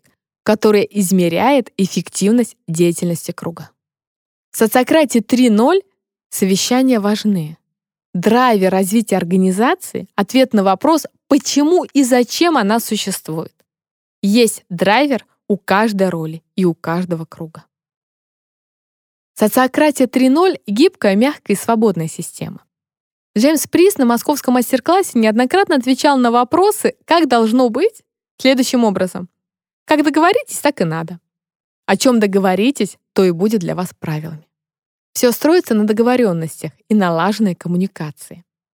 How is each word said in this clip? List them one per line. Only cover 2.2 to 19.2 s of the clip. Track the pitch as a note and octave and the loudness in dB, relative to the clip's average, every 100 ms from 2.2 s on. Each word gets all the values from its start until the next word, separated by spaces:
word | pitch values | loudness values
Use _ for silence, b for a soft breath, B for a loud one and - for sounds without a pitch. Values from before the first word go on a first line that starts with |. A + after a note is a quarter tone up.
| G3 A#3+ A3+ - - | 0 2 0 -8 -10
деятельности | E3 F3 E3 F3 E3+ - | 0 0 0 -4 -6 -8
круга. | - - E3+ D#3 _ _ _ _ _ _ _ _ | -10 -12 -12 -20 _ _ _ _ _ _ _ _
В | - | -2
социократии | A3 B3+ B3 D#4+ C#4+ A#3+ | 0 2 2 2 2 0
три | G#3 B3 B3 | 0 2 4
ноль | G#3 B3+ F#4+ - _ _ _ _ | 4 2 2 -2 _ _ _ _
совещания | - F#3+ F#3+ - B3 C4 A#3+ | -4 0 0 0 0 2 2
важны. | G3+ G#3+ G#3+ G3 D3+ D#3+ _ _ _ _ _ | 0 -2 -2 -2 -4 -12 _ _ _ _ _
Драйвер | F3+ F#3+ A#3 B3+ G#3+ F#3 | -2 0 2 2 2 2
развития | F#3+ F#3+ A3 G#3 F#3+ | 0 0 -2 0 -2
организации — | F3 F#3+ F#3 F#3 B3 F#4 - - F#3+ - | 0 0 0 0 -2 -2 -6 -12 -10 -6
ответ | G3 C4 C4 | -2 0 2
на | G#3+ | 2
вопрос, | G3 F#3+ - D#4+ - _ _ | 0 0 2 0 -2 _ _
почему | C#4 - C#4 D4 F4+ | 0 0 0 2 0
и | C#4 C4+ B3+ | 0 0 2
зачем | B3 A#3+ - E4+ D4+ | 2 0 0 2 2
она | G3 A3+ | 0 -2
существует. | - G#3+ - F#3 - D#3+ - _ _ _ _ _ _ _ | -2 -6 -6 -8 -10 -10 -12 _ _ _ _ _ _ _
Есть | G3 A3 A3+ - _ | 0 2 2 0 _
драйвер — | E3+ F#3+ A3 D4 A#3+ - _ _ | -4 0 2 2 -2 -6 _ _
у | G3 | -6
каждой | - F#3+ A3+ G3+ F#3+ | 0 0 0 0 -2
роли | E3+ D#3+ D#3+ _ - | -2 -8 -10 _ -2
и | F#3 | -2
у | |
каждого | E3 - E3 F3+ E3 E3 | -2 -6 -6 -4 -8 -10
круга. | - D#3+ - _ _ _ _ _ _ _ _ _ _ _ _ _ _ _ _ | -16 -18 -18 _ _ _ _ _ _ _ _ _ _ _ _ _ _ _ _